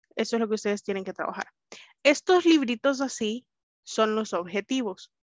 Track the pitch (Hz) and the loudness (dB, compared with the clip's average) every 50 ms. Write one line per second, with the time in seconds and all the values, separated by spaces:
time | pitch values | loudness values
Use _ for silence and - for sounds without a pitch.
0 | _ _ - - 220 - 233 226 226 208 220 214 - 208 208 208 - - 196 190 | _ _ -6 -6 -4 -2 -2 -2 -2 -2 -2 -2 -2 -2 -4 -4 -4 -6 -6 -6
1 | 190 190 185 - - - - - - _ _ _ _ - - - - _ _ _ | -6 -8 -8 -8 -8 -8 -6 -8 -10 _ _ _ _ -20 -20 -20 -20 _ _ _
2 | - 277 294 - - - 370 359 - 339 330 302 262 220 240 226 - 277 269 254 | 2 2 2 4 4 4 4 4 6 6 6 4 4 0 -2 0 0 0 0 0
3 | 277 254 - - 226 214 220 254 - _ _ _ _ _ _ _ _ - - 220 | -2 -4 -4 -4 -4 -4 -4 -6 -10 _ _ _ _ _ _ _ _ -6 0 0
4 | 220 214 214 220 214 - - 170 180 170 180 202 202 - 262 262 240 196 190 - | 2 2 2 -2 -2 -2 -4 -6 -4 -4 -6 -6 -4 -2 -2 -2 -2 -4 -8 -10
5 | - _ _ _ | -16 _ _ _